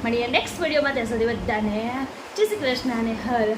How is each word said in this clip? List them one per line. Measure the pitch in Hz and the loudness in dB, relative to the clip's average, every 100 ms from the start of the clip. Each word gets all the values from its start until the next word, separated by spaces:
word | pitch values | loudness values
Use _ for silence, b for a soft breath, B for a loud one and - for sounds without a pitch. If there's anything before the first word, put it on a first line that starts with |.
મળીએ | 233 233 240 294 | 0 0 2 0
નેક્સ્ટ | - - | -2 -2
વીડિયોમાં, | 330 302 285 254 | 2 2 2 0
ત્યાં | 226 | -2
સુધી | 226 226 | 0 0
બધાને | 226 180 214 214 208 226 254 262 - - - | 0 0 0 0 0 -2 -4 -6 -8 -10 0
જય | 427 | 2
શ્રી | 415 | 2
કૃષ્ણ | 269 247 262 233 | 0 0 0 0
અને | 226 220 226 | 0 -2 0
હર | 240 214 | 2 2